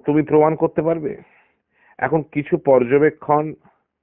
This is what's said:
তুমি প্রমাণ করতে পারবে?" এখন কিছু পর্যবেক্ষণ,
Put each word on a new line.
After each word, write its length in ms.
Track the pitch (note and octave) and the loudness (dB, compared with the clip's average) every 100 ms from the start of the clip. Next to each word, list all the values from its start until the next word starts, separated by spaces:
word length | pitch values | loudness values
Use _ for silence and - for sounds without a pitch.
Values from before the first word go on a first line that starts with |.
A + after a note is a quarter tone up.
| - | 0
তুমি 160 | D3 | -2
প্রমাণ 320 | D3 D3+ D3+ | 0 2 2
করতে 280 | D#3+ D#3+ - | 0 -4 -2
পারবে?" 340 | D#3 E3 D3 - - _ _ _ _ _ _ - | -4 -4 -6 -12 -18 _ _ _ _ _ _ -8
এখন 240 | C3 D#3 | -4 -4
কিছু 340 | C#3+ D3 C#3 E3+ | -4 -8 -4 -4
পর্যবেক্ষণ, 1000 | C#3 C3 A#2+ C#3+ D#3 D3+ - D3 D#3 - _ _ _ _ | 2 2 4 2 2 -2 -2 -2 -2 -10 _ _ _ _